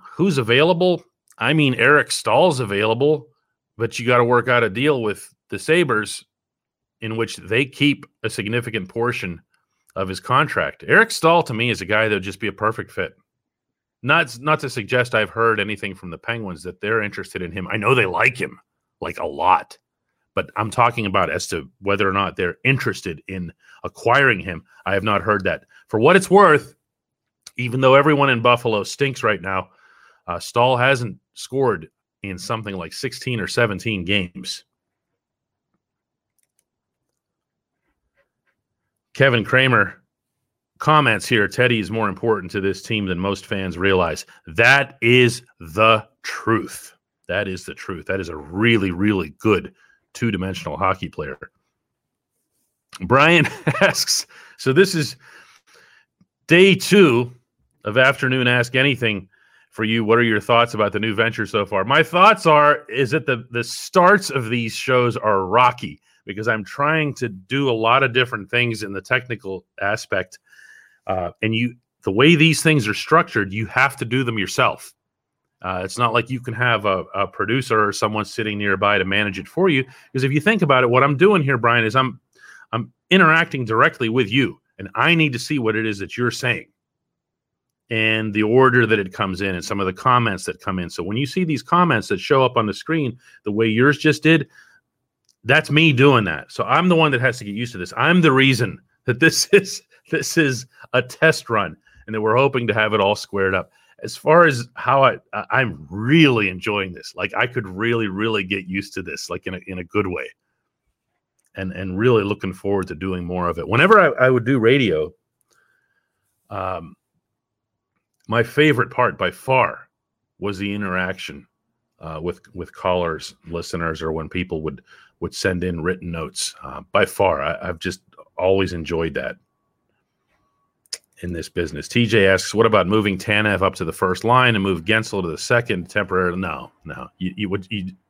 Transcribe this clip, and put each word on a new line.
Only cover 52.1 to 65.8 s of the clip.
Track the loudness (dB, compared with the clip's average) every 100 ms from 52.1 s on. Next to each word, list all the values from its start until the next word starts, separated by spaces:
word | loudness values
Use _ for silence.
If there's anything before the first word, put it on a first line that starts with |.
| _ _ _ _ _ _ _ _ -8
Brian | 2 4 6 4 2 -4
<laughs> | -4 2
asks, | 2 0 -2 -4 -6 -16 -20 -6
so | 0
this | 4 4
is | 2 -4 -8 _ -20 -20 _ _ _ _ _ _ _ _ _ 2
day | 6 6 4
two | 4 6 6 4 -2 -10 _ _ _ _
of | -2 2
Afternoon | 4 2 -2 0 2
Ask | 0 0 0
Anything | 0 0 -2 -4 -10 _ _ _ _
for | -6
you. | -2 0
What | 2 2
are |
your | 2 0
thoughts | 2 2 2
about | 0 -2
the | -2
new | -2 0
venture | -2 -2 -4
so | -4 -2
far? | -2
My | 0 0
thoughts | 2 4 4 4 4
are, | 6 4 2 -2
is | -2 0
that | -2 -2
the, | -4 -4
the | -8
starts | -6 -10 -2 4 6 4 2
of | -4 -2
these | -4 -4
shows | -6 0 2 2 0
are | 0 0 2
rocky | 4 4 2